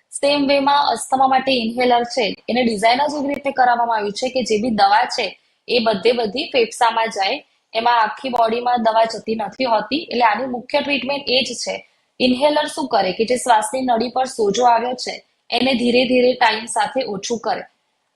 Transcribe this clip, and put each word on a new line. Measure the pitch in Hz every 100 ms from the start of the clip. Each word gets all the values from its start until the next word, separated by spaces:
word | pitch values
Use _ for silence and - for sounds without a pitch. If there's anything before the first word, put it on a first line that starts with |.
| _
સેમ | - 285 294 269
વેમાં | 277 277 285 -
અસ્થમા | 233 - 262 269
માટે | 262 262
ઇન્હેલર | 254 226 233 247 240
છે, | 240 - 202 185 -
એને | 233
ડિઝાઇન | 240 214 226 247
જ | 294 294
એવી | 277
રીતે | 277 277
કરાવવામાં | 269 247 240 233 220
આવ્યું | 208
છે | 202 254
કે | 262
જે | 220 214
બી | 247
દવા | 214 196 214
છે | - - 202 - _ _ -
એ | 233
બધે | 226 202 226
બધી | 240 220 247
ફેફસામાં | 339 269 226 - 233 226 226
જાય, | 202 196 285 - _ _
એમાં | 220 233 240
આખી | 214 - 269
બોડીમાં | 233 226 233 240 247
દવા | 226 226
જતી | 226 220 220
નથી | 226 202 -
હોતી. | 254 220 202 285
એટલે | 339 233
આની | 233 208 262
મુખ્ય | 240 - 285
ટ્રીટમેન્ટ | 277 277 247 285 -
એ | 254
જ | 247
છે. | 233 - 190 - _ _ -
ઇન્હેલર | 254 247 294 302 294
શું | - 269
કરે | 220 185
કે | 180
જે | 226 247
શ્વાસની | 254 220 220 262
નળી | 254 226 240
પર | 254
સોજો | 262 - 202 196
આવ્યો | 247 233 247
છે | 254 - - _ _ -
એને | 240 254
ધીરે | 247 240 240
ધીરે | 254 254 247
ટાઇમ | 254 226 220
સાથે | 233 233 202 262
ઓછું | 240 196 - 233
કરે, | 220 185 - _ _ _ _